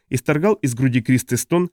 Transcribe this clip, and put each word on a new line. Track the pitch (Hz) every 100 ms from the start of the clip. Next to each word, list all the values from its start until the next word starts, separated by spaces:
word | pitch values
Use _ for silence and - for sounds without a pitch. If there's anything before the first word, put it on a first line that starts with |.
| -
исторгал | 127 - 151 196
из | 214 135 117
груди | 131 120
Кристы | 110 127 - 120
стон, | - 175 180